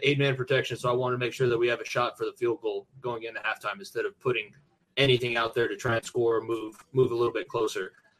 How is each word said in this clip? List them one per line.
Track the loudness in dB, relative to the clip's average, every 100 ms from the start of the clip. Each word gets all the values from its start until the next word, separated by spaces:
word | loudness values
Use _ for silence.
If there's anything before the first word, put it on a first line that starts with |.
eight-man | 2 4 2 2
protection, | 2 2 2 -2
so | 0
I |
wanna | 0 0 0
make | -2
sure | 0 2
that | 4
we | 2
have | 0
a |
shot | -2 -2 -2 -2
for |
the | -6
field | -2 -2 0
goal | -2 -6 -8 -10
going | -8 -6
into | -8 -6
halftime | -6 -4 -6 -8
instead | -6 -4
of | -4 -4
putting | -2 -2 -4 -14 _ _ _ 2
anything | 4 4 2 -2
out | 0
there | 0 0
to | -2
try | -2 -2
and |
score | -2 0 2 2
or |
move, | -2 -4 -6 -14 -4
move | 2 2
a | 2
little | 0
bit | 0 -4
closer." | -2 -2 -2 -8 -12 _ _